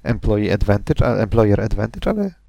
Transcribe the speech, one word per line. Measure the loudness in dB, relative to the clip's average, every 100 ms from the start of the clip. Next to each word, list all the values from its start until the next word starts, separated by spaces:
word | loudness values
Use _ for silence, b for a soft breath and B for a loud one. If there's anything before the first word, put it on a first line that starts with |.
employee | -6 -4 0 0 0
advantage, | 0 2 0 0 0 0
a, | 0
employer | 0 2 4 2
advantage, | 0 -2 -4 -4 -4
ale | -2 -4 -8